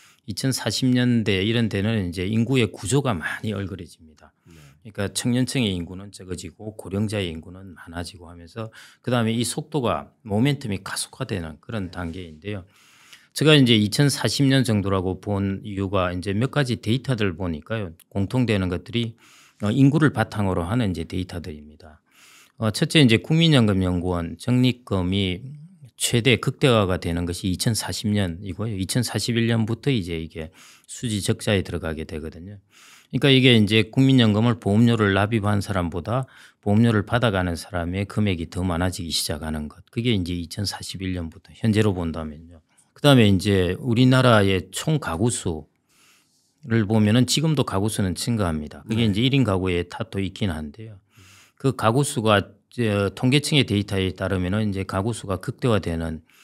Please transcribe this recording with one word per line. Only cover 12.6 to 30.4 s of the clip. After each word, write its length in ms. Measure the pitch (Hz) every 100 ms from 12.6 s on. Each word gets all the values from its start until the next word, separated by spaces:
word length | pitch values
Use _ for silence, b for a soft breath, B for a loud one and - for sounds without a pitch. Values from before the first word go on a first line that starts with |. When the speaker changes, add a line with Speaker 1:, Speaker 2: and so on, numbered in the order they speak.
| 92 B B B B B B
Speaker 1:
제가 240 | - 147 151
이제 200 | 123 110
이천사십 680 | 104 - 143 - 113 - 139
년 180 | 135 117
정도라고 560 | 104 95 95 92 92
본 400 | 104 98 98 98
이유가 480 | 104 98 98 95 90
이제 220 | 90 101
몇 180 | 98 131
가지 300 | 147 127 117
데이터들 540 | 101 131 - 117 101 80
보니까요. 580 | 90 76 - 113 92 87 _
공통되는 580 | 101 95 127 113 101 92
것들이, 460 | 87 - 117 113 b b b b _
어, 80 | 104
인구를 400 | 131 135 127 147
바탕으로 520 | - 110 107 98 90
하는 280 | 85 120 104
이제 140 | 82 80
데이터들입니다. 960 | 92 90 87 87 76 76 78 80 78 B B B B B -
어, 140 | 110
첫째 280 | - 160 165
이제 180 | 127 113
국민연금연구원 1200 | - 160 165 139 107 95 90 90 90 87 82 80
적립금이 1040 | - 123 127 123 - 98 90 98 95 87 131 147 165 190 131 -
최대 400 | - 120 107 110
극대화가 640 | - - 139 113 92 87
되는 280 | 87 85 85
것이 220 | 87 98
이천사십 600 | 90 123 107 - 92 107
년이고요. 640 | 104 92 82 101 90 113 95
이천사십일 720 | 92 127 113 110 - 117 113
년부터 440 | 113 110 117 147
이제 280 | 123 87 82
이게 320 | 82 85